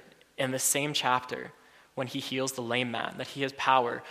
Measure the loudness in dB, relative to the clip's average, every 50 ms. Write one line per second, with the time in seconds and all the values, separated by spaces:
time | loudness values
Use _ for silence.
0 | -16 -20 -20 -20 -20 _ _ -2 0 0 0 0 2 2 2 2 2 0 0 0
1 | 2 4 2 2 2 -2 -8 -8 -8 -10 -14 -18 -20 -20 -20 -20 -20 -12 _ -6
2 | -4 -4 -4 -6 -6 -4 -2 -2 -2 -2 -2 -4 -2 0 0 0 0 0 -2 -4
3 | -4 -4 -4 -6 -8 -8 -4 -4 -4 -4 -2 -2 2 6 6 6 6 4 0 -4
4 | -8 -12